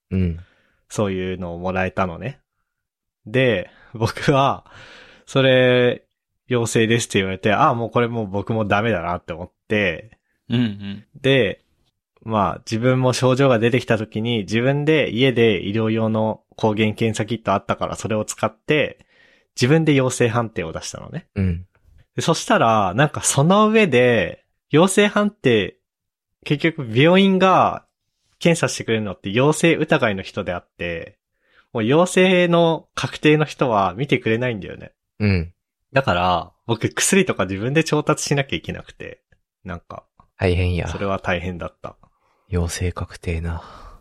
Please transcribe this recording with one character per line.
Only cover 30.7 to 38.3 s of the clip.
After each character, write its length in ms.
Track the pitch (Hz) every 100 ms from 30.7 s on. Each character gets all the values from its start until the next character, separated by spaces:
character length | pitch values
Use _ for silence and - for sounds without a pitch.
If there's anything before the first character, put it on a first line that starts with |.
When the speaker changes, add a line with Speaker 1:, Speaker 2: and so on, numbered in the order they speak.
| _ 87 82 - _ _ _ _ _ _
Speaker 2:
も 80 | 120
う 40 |
陽 220 | 110 151 180
性 420 | 190 185 180 175
の 400 | 170 165 165 -
確 260 | - - -
定 160 | 151 151
の 80 |
人 260 | 147 - 139
は 240 | 104 95
見 140 | 92 139
て 100 | 135
く 100 | 113
れ 100 | 113
な 100 | 127
い 80 | 107
ん 40 |
だ 80 | 82
よ 80 | 65
ね。 160 | - _ _ -
Speaker 1:
う 60 | 104
ん。 280 | 92 85 - _ _ _
Speaker 2:
だ 100 | 135
か 120 | 135
ら、 380 | 87 90 87 82 _ -
僕 220 | 113 104
薬 360 | - - 196
と 100 | 185
か 120 | 104 92
自 120 | 95
分 140 | 120
で 120 | 151
調 180 | 151 151
達 220 | 151 151
し 100 | -